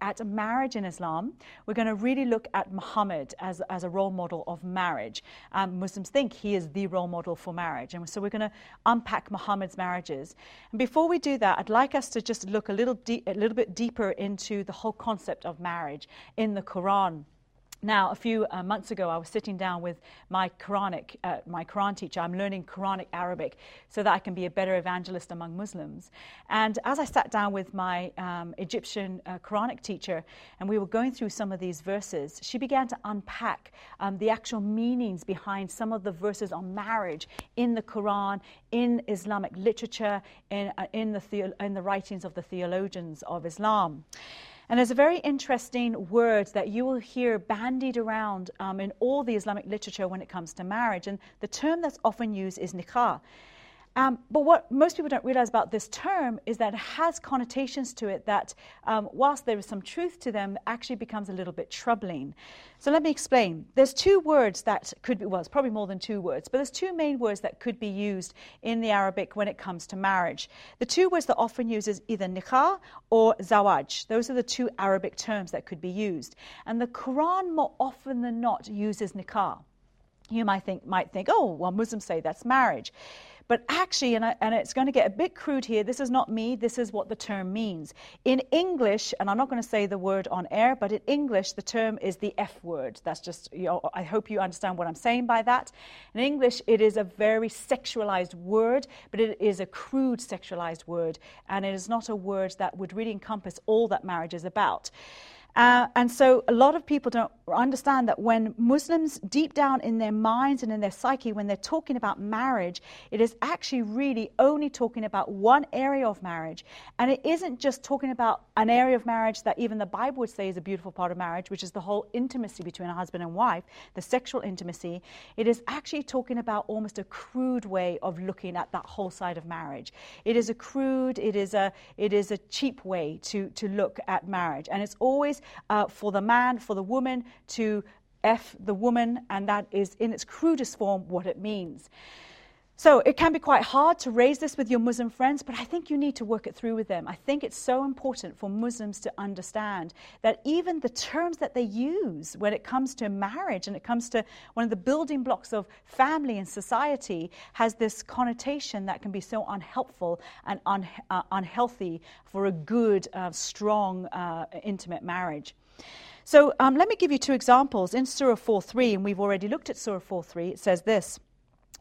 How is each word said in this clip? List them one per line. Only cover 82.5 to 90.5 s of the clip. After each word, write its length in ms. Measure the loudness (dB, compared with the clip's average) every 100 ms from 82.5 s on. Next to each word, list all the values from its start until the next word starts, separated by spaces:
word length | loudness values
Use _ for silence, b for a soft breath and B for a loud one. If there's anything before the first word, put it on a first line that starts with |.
| 4 6 2 -6 B B B B B _
But 180 | 0 2
actually, 480 | 0 0 0 2 2
and 80 |
I, 120 | 0 0
and 160 | 0 0
it's 160 | 0
gonna 220 | 0 2
get 140 | 4 4
a 20 |
bit 260 | 2 -2 -2
crude 300 | -2 -2 0
here, 180 | 0
this 160 | 0 -2
is 100 | 0
not 200 | 2 2
me, 260 | 0 -2 -2
this 220 | -2 -2
is 160 | -4
what 160 | -4 -6
the 80 | -8
term 340 | -6 -6 -4
means. 420 | -4 -4 -6 -10 -16 B B
In 160 | 2 2 4
English, 640 | 2 2 2 2 2 -2 -4
and 100 | 0
I'm 60 | 0
not 140 | 0
gonna 120 | -2
say 260 | -2 0 0
the 100 | -2
word 320 | 0 -2 -2
on 180 | -4 -2